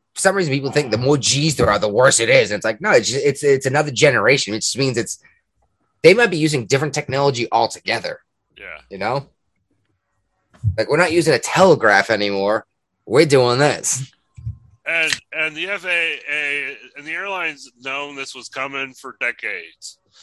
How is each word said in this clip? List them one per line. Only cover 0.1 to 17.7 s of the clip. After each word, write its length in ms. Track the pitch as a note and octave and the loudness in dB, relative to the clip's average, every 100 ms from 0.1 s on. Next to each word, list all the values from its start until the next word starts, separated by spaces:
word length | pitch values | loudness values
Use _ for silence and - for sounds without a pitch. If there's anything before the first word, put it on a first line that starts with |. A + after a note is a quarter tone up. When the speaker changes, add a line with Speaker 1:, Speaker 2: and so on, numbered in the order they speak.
Speaker 1:
for 60 | - | -2
some 140 | F#3+ | 0
reason, 180 | G3 D#3+ | 2 0
people 200 | C#3 C3+ | -2 -2
think 180 | D3 C3 | -2 -2
the 80 | G#2+ | 0
more 180 | B2+ D3 | 2 0
G's 400 | G#2+ C3+ D#3 C3+ | 0 0 0 0
there 140 | A2+ | 2
are, 80 | G2+ | 2
the 100 | G#2 | 0
worse 320 | G#2 C3+ C3 | 4 4 4
it 80 | A2+ | 4
is. 220 | C3 G2+ | 4 4
And 80 | G#2 | 0
it's 60 | |
like, 160 | A2 G#2+ | -4 -2
no, 100 | G#3 | 2
it's 180 | C#3 G#2 | 2 0
just, 160 | - | -2
it's, 200 | C#3+ C#3 | -2 0
it's 220 | C#3+ C3+ C3 | 2 2 0
another 240 | C#3+ D3 | -2 -2
generation, 640 | A#2 D3 A#2+ G#2+ C#3 G2 | 2 2 4 2 2 -2
which 220 | G#2+ - A2+ | -6 -6 -4
means 200 | C3+ A#2 | -2 -2
it's, 260 | G2+ - _ _ _ _ _ _ _ _ | -6 -10 _ _ _ _ _ _ _ _
they 120 | D#3+ | 6
might 160 | G#3+ A3+ | 6 2
be 60 | E3+ | 0
using 280 | D3+ D3 G#2 | 0 -2 0
different 280 | C3+ D3+ | 0 0
technology 520 | C#3+ - C3+ C#3+ A#2+ A#2+ | -6 -4 0 0 0 0
altogether. 680 | A#2 A2+ - - A2+ F2 - _ _ _ - | 0 0 -4 -6 -4 -6 -12 _ _ _ -20
Speaker 2:
Yeah. 200 | F#2+ D2+ - | -18 -18 -14
Speaker 1:
You 80 | G2 | -6
know? 300 | G#2 C#3 C3+ _ _ _ _ _ _ _ _ _ _ _ _ _ A2 A2+ | -4 -4 -8 _ _ _ _ _ _ _ _ _ _ _ _ _ -4 -2
Like, 120 | A2 | -2
we're 60 | D3 | 0
not 160 | F3 | 2
using 220 | E3+ D#3 | 2 2
a 40 | B2 | 2
telegraph 720 | - E3 F#3+ D3 A2 G2 G2+ | 2 4 6 6 6 4 4
anymore. 560 | G#2 G#2 G2 G2+ A2 - _ _ _ | 0 0 -2 0 -2 -6 _ _ _
We're 220 | - B2 D#3+ | 0 2 6
doing 320 | C3+ B2 B2 | 4 4 4
this. 540 | C#3+ F#2+ - B2+ C3+ _ _ - - - _ _ | 2 0 -4 -6 -8 _ _ -14 -12 -14 _ _
Speaker 2:
And, 280 | D3 E3 D#3+ - - | -6 -2 -2 -4 -8
and 240 | D#3 D#3 D3+ | -8 -6 -6
the 120 | F3+ | -8
F 160 | G3+ | -8
A 360 | F3+ F3 E3 C#3 C#3+ | -4 -2 -2 -6 -8
A 460 | D3 C#3+ C#3+ C3+ A#2 B2 C#3+ | -6 -4 -6 -8 -12 -18 -18
and 100 | D3+ | -12
the 60 | |
airlines 580 | E3+ G3 F#3 E3 C#3+ C3 | -10 -8 -6 -8 -10 -18